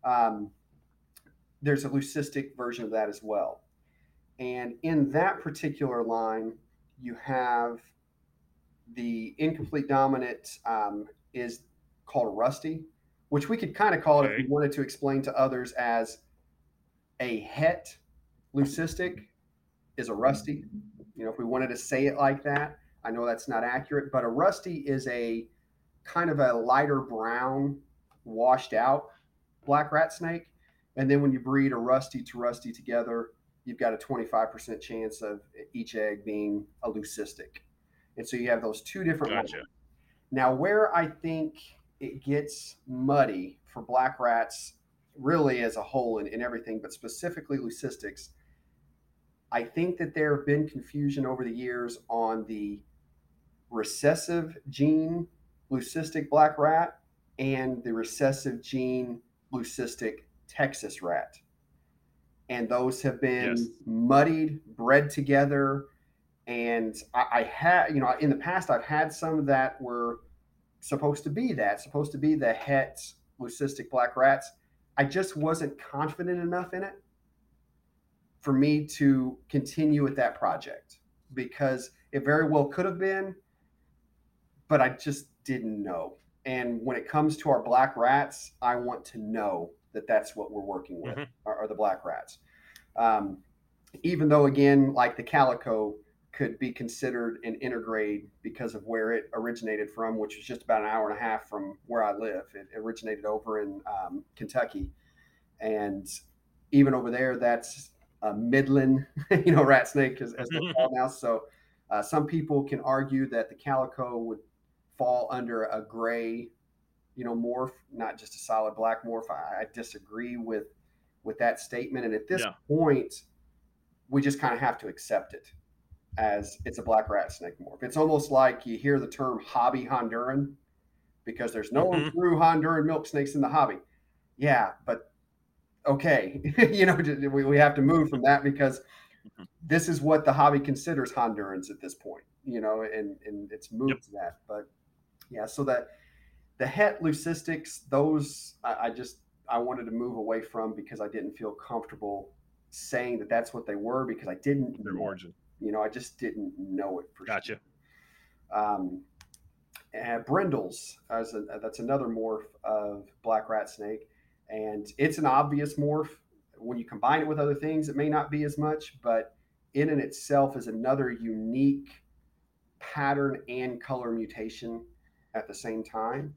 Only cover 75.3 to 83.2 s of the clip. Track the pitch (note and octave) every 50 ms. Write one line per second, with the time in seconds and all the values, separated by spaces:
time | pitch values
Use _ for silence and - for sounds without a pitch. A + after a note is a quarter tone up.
75.3 | - D3+ D3 D#3 D#3+ D#3+ D#3 C#3 - - - - - C#3 D3+ D#3 D#3 - F3 F3+
76.3 | F3+ F3 E3+ E3+ F3 F3+ F3+ F3 - F#3 G3 G3 - - _ _ _ _ _ _
77.3 | _ _ _ _ _ _ _ _ _ _ _ _ _ _ _ _ _ _ _ _
78.3 | _ _ _ C#3+ C#3 C3 C#3 D3 D3+ D3+ D3+ D3+ - - D3 C#3 C3+ C3 B2+ B2+
79.3 | B2+ - _ _ - C#3+ C3+ - - - D#3 D3+ D3+ D3 C#3+ C3+ C#3 C3+ B2 A#2
80.3 | - - - G2 E2 D#2+ - - - - _ _ - _ _ _ _ _ _ _
81.3 | C3+ C3 B2+ B2+ - - D3 C3+ C3 B2+ B2+ - _ _ _ _ - C#3+ C#3 C#3
82.3 | D3 D#3 D#3 D3 D#3 D3 C#3 C#3+ - - F3+ G3 F3+ E3+ F#3 F#3+ F#3+ G3